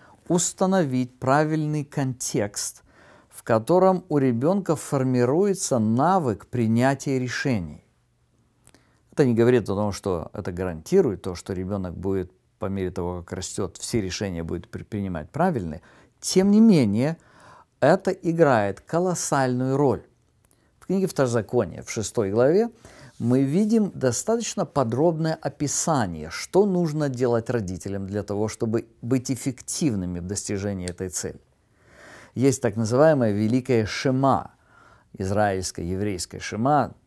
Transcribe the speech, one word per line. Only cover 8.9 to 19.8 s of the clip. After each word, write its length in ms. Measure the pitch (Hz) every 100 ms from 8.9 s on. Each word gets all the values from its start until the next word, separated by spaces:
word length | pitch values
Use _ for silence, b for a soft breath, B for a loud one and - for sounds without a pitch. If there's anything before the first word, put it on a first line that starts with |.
| b _
Это 100 | -
не 100 | 135
говорит 360 | 113 117 123 107
о 60 | 98
том, 180 | 104
что 360 | 92 98 87 -
это 180 | - 87
гарантирует 720 | 87 92 80 - 185 151 90
то, 120 | 98
что 200 | 87 -
ребенок 420 | 92 92 101 92 85
будет, 340 | 95 95 87 _ _ _
по 60 | 95
мере 260 | 98 92
того, 300 | 92 87 90
как 100 | 85
растет, 460 | 95 - - 95 -
все 240 | - 117
решения 420 | 95 - 101 85
будет 260 | 82 87 -
при-, 140 | 92
принимать 460 | - 104 98 85 78
правильные. 520 | 139 185 139 85 78 b b b _
Тем 320 | - 185 196
не 80 | 208
менее, 560 | 226 170 110 104 139 165 B B B B _ _
это 320 | 135 190 196
играет 720 | 175 175 165 151 120 101 98
колоссальную 960 | - 160 185 170 - 143 131 123 131
роль. 260 | 135